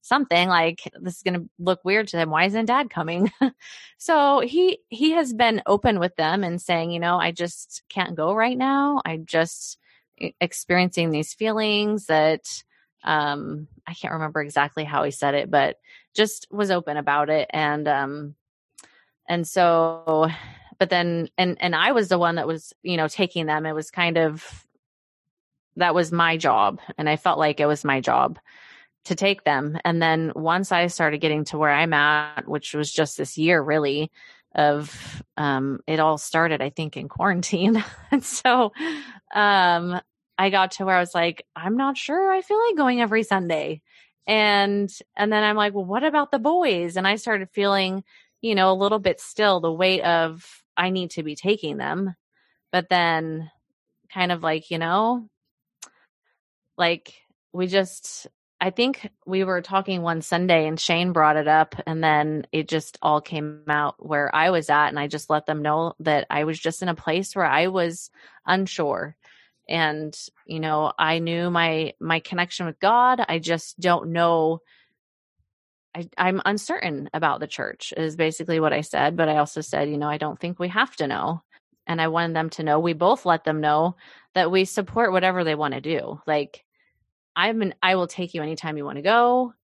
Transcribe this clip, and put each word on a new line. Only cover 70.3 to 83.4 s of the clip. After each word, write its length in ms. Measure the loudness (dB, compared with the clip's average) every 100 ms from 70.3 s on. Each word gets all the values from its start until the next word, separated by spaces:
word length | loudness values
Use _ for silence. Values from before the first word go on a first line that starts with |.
| _ -10
you 140 | -6
know, 320 | -2 0 0 0
I 220 | 0 0
knew 280 | -2 -2 0
my, 460 | 0 2 0 -4 -6
my 220 | -2 -2
connection 460 | -2 -4 -4 -4 -8
with 120 | 0
God. 440 | 2 4 4 2 -2
I 120 | -4
just 420 | -2 -4 -4 -4
don't 300 | 0 2 0
know. 480 | 0 2 4 2 -2 _ _ _ _ _ _ _ _ _ _ _ _ _
I, 140 | -14 -12 -2
I'm 240 | 0 0
uncertain 640 | 0 -2 -4 -6 -4 -6 -6
about 260 | -2 0 0
the 60 | -6
church 480 | -8 -8 -8 -10 -6
is 200 | -6 0
basically 440 | -2 -2 -2 2
what 120 | 2
I 80 | 0
said. 340 | -2 0 0 2
But 120 | 2
I 100 | 2
also 220 | 0 -2
said, 280 | -4 -2 -2
you 80 | -2
know, 120 | -4
"I 100 | -4
don't 200 | -6 -6
think 200 | -8 -6
we 100 | -2
have 260 | 0 -2 -2
to 100 | -4
know." 360 | -2 -4 -6 _ _ _ _ -6
And 140 | -2
I 80 | 0
wanted 260 | 0 0 -2
them 140 | -4
to 120 | -4
know, 160 | 2 2
we 140 | 2
both 300 | 2 2 2 2
let 180 | 2